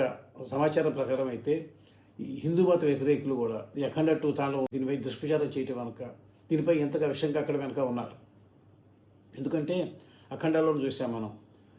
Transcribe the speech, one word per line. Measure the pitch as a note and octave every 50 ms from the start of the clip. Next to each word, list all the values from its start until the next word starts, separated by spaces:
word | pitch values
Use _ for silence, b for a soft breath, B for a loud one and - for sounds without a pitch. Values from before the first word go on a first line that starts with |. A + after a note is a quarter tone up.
| C3+ B2 - - - - - - C3+ G#2+
సమాచారం | B2+ C3+ D3+ D#3 - E3 D#3 D3+
ప్రకారం | B2+ C#3 C3 A#2 C3 C3 C3+ C3
అయితే | A#2+ A2 - C#3+ D3+ D#3+ - - b b b b b b b b b -
ఈ | - - C3+ - -
హిందూ | D#3 E3+ F3 F#3
మత | F3+ F3 D#3+ D#3
వ్యతిరేకులు | D3 C#3 C3 C3+ C#3+ D3 C3+ C#3+ C#3 C3+
కూడా | A#2+ A#2 A2+ A2 G#2+ - - - C#3+
ఈ | C#3
అఖండ | B2 - D#3 D#3 D#3+
టూ | D#3 - D#3 D3
తాండవం | C3 - C#3 C#3 C#3 C#3 C3 B2+ -
దీనిపై | C3+ C3 C3 C#3
దుష్ప్రచారం | C3+ A#2 C3+ A#2 - - D3 D#3 D3+ D3 C3+ - C#3
చేయటం | C3 C3 C3 B2
వెనక, | A#2+ A#2 A2 - B2+ A#2+ - - - b b b b -
దీనిపై | E3 D3+ C#3+ E3 E3+ D#3
ఎంతగా | D3 C#3 D3+ D#3+ D#3 C#3+
విషయం | C#3 - D#3+ D3+
కక్కడం | C#3+ D3+ C#3+ - C#3+ C#3
వెనక | C#3 C3 B2+ C#3+
ఉన్నారు. | C3+ B2+ A#2+ B2 A2 G#2+ - - - - - - - - _ _ _ - - - _ - - _ _ _ - - _ - - -
ఎందుకంటే | C#3 - D#3 D#3+ D3 D#3 F3 F#3 E3 - - B B B B B B B
అఖండలో | - - - D#3+ D#3 D#3+ D#3+ D#3+ D3+ C#3+ C3+
చూసాం | C3+ C3+ - C3 A#2+ A#2
మనం, | A2+ A2 G#2 G#2+ - - - b b b b b